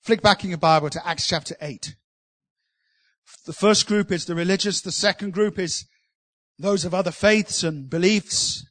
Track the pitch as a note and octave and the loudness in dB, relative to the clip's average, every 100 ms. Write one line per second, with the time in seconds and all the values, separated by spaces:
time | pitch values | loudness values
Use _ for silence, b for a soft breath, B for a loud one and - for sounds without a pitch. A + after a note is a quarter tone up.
0 | - A3+ G#3 G3 G3 E3+ D#3+ D#3+ D3 D#3+ | 0 2 4 2 0 0 4 4 2 -6
1 | E3+ E3 - E3 - E3 D3+ A#2+ - D3 | -8 -6 -2 -4 -6 -12 -12 -12 -14 -16
2 | _ _ _ _ _ _ _ _ _ _ | _ _ _ _ _ _ _ _ _ _
3 | _ _ _ - - D#3 G3+ G#3 - G#3 | _ _ _ -20 -16 0 2 4 2 0
4 | G3+ F3+ - E3+ F3 F#3+ G3+ F#3+ F#3+ - | 0 -4 -4 -4 0 0 0 -4 -6 -2
5 | G3+ - G3+ F3 G#3+ - F3 - - _ | 0 -2 -6 0 0 0 -6 -6 -10 _
6 | _ _ _ _ _ _ F3 G3+ E3 F3+ | _ _ _ _ _ _ 0 0 0 -2
7 | F3+ - G3+ G#3+ G#3 - E3+ D#3 C3+ D#3+ | -2 2 4 4 0 -2 -4 -4 -6 2
8 | F3+ G#3+ - - - - - | 4 2 0 -4 -2 -4 -10